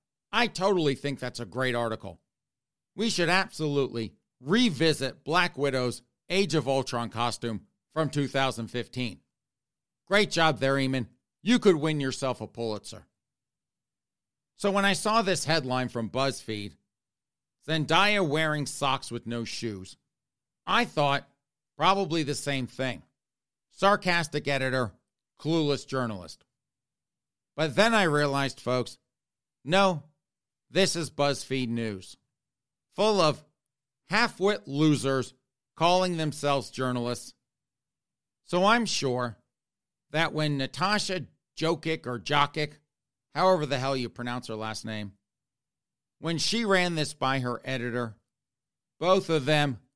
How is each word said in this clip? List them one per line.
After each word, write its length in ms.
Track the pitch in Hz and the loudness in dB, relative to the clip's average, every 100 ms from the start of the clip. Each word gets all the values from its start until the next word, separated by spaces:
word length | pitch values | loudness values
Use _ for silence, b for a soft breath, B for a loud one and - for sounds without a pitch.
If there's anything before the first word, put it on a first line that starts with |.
| _ _ _ | _ _ _
I 160 | 214 240 | 0 0
totally 480 | - 190 190 151 135 | 0 2 2 2 0
think 240 | 143 135 | -4 -6
that's 200 | 127 - | -8 -8
a 60 | 107 | -8
great 300 | 117 131 120 | -2 -2 0
article. 440 | 117 110 98 85 _ _ _ _ _ _ _ - | -2 -4 -10 -16 _ _ _ _ _ _ _ -4
We 140 | 226 | -2
should 180 | 175 170 | 0 2
absolutely 840 | 190 175 - 156 143 131 117 110 - _ _ | 2 0 -4 -2 0 -2 -4 -8 -10 _ _
revisit 840 | 127 214 247 139 165 147 131 - | 0 4 4 4 2 2 -4 -6
Black 340 | - 170 175 - | -2 0 0 0
Widow's 440 | 139 131 123 117 - _ - | 0 0 -2 -4 -12 _ -4
Age 260 | 180 196 156 | -2 0 0
of 120 | 131 | 0
Ultron 420 | 135 123 120 117 | 0 0 -2 -4
costume 580 | 110 120 - 117 110 - _ _ | -2 -2 -2 -6 -6 -10 _ _
from 160 | 156 156 | -4 -2
two 180 | 147 135 | -2 -2
thousand 420 | 135 135 117 110 | 0 0 -2 -6
fifteen." 500 | 123 113 127 120 - _ _ _ _ _ _ _ _ - | -6 -6 -6 -6 -8 _ _ _ _ _ _ _ _ 0
Great 240 | 196 202 | 2 4
job 280 | 165 160 147 | 4 4 4
there, 160 | 135 139 | 2 2
Eamon. 320 | 135 131 110 _ _ _ | 0 -2 -4 _ _ _
You 160 | 143 247 | 2 4
could 160 | - 160 | 6 4
win 240 | 156 156 | 2 0
yourself 420 | 135 - 135 123 | -2 -2 -4 -4
a 60 | 107 | -8
Pulitzer. 580 | - 117 104 - 107 - _ _ _ _ _ _ _ _ _ _ _ _ _ _ _ | -6 -6 -6 -10 -18 -20 _ _ _ _ _ _ _ _ _ _ _ _ _ _ _
So 140 | 202 | -2
when 140 | 196 196 | 2 2
I 80 | |
saw 280 | 175 208 226 | 0 0 0
this 240 | 196 175 - | 2 -2 0
headline 440 | 165 131 127 127 | -2 0 -2 -2
from 200 | 120 110 | -4 -4
BuzzFeed, 680 | 123 135 127 - 107 101 - _ _ _ _ _ _ _ _ - | -2 -2 -4 -8 -8 -10 -14 _ _ _ _ _ _ _ _ -4
"Zendaya 600 | 160 143 160 202 208 170 | -2 2 4 4 4 2
wearing 380 | 151 160 151 139 | 0 0 -2 -4
socks 460 | - 139 131 - | -2 -2 -2 -4
with 160 | 117 113 | -10 -6
no 180 | 120 113 | -6 -6
shoes," 500 | - 117 98 92 - _ _ _ _ _ _ - | -6 -8 -8 -12 -20 _ _ _ _ _ _ -2
I 200 | 208 240 | 0 0
thought 440 | 160 143 139 - _ _ _ _ - | 0 2 0 -4 _ _ _ _ 0
probably 460 | 165 196 185 165 | 2 2 0 -2
the 120 | 143 139 | -2 -4
same 320 | 147 139 120 | -4 -4 -4
thing. 360 | - 131 90 - _ _ _ _ _ _ | -4 -6 -6 -14 _ _ _ _ _ _
Sarcastic 760 | - 196 202 190 170 156 151 143 | 0 2 4 2 0 0 -2 -2
editor, 460 | 135 131 131 113 - _ _ _ _ | 0 0 0 -2 -6 _ _ _ _
clueless 480 | 147 165 147 135 - | -2 2 2 -2 -4
journalist. 560 | 135 120 101 85 - _ _ _ _ _ _ _ _ _ _ _ - | -4 -4 -6 -12 -18 _ _ _ _ _ _ _ _ _ _ _ -4
But 200 | 156 123 | 0 4
then 180 | 220 | 4
I 100 | 220 | 6
realized, 560 | 180 147 147 139 135 - | 4 4 2 0 -2 -4
folks, 380 | - 127 120 - _ _ _ _ _ _ - | -2 -2 -2 -10 _ _ _ _ _ _ 0
no, 380 | 185 196 160 - _ _ _ _ _ _ | 4 4 0 -8 _ _ _ _ _ _
this 260 | 156 190 165 | 0 2 0
is 140 | 143 | -4
BuzzFeed 600 | - 143 135 - 135 123 | 0 0 0 -4 -4 -2
News, 480 | 117 113 98 - - _ _ _ _ _ _ _ - | -2 -4 -6 -12 -20 _ _ _ _ _ _ _ 0
full 240 | 214 202 | 2 4
of 240 | 160 135 - _ _ _ _ _ - | 2 0 -8 _ _ _ _ _ -2
half-wit 580 | 202 233 - 196 208 208 | 0 0 0 0 0 -4
losers 640 | 139 156 143 135 135 120 - _ _ _ - | 2 4 4 2 -2 -4 -12 _ _ _ 0
calling 420 | 165 180 185 170 | 4 4 2 0
themselves 520 | 156 143 143 139 113 | -2 -2 -2 -2 -4
journalists. 640 | - 127 123 120 120 - - _ _ _ _ _ _ _ _ _ _ - | -4 -2 -2 -4 -6 -10 -20 _ _ _ _ _ _ _ _ _ _ -4
So 200 | 180 196 | 2 4
I'm 200 | 233 220 | 4 2
sure 520 | - 139 123 120 107 _ _ _ _ _ _ _ | -2 -2 -2 -4 -8 _ _ _ _ _ _ _
that 220 | 151 165 | -2 -2
when 240 | 151 151 143 | 0 -2 -2
Natasha 720 | 135 - 185 208 - 185 - _ _ - | -4 -2 0 0 -2 -6 -8 _ _ -4
Jokic 480 | 160 156 160 160 127 | -2 -2 -2 -4 -4
or 140 | 120 | -8
Jokic, 540 | - 143 143 156 151 - _ _ _ _ _ 147 | 0 2 2 0 -6 -8 _ _ _ _ _ 2
however 300 | 185 185 147 | 4 4 2
the 140 | 131 | -2
hell 160 | 135 135 | -2 -2
you 140 | 117 | -4
pronounce 380 | - 120 123 - | -6 -6 -6 -8
her 80 | 110 | -8
last 300 | 110 107 113 | -6 -8 -8
name, 280 | 107 101 - _ _ _ _ _ _ _ _ _ _ | -8 -10 -14 _ _ _ _ _ _ _ _ _ _
when 180 | 160 165 | -6 -2
she 280 | - 233 220 | 0 0 2
ran 300 | 190 180 165 | 4 2 0
this 180 | 147 | -4
by 260 | - 131 135 | -2 0 0
her 220 | 123 123 | -2 -4
editor, 520 | - 131 120 117 117 104 _ _ _ _ _ _ _ _ | -6 -6 -4 -4 -4 -8 _ _ _ _ _ _ _ _
both 300 | 165 185 185 | 2 4 4
of 160 | 160 131 | 0 2
them, 340 | 151 147 113 - | 2 2 -2 -12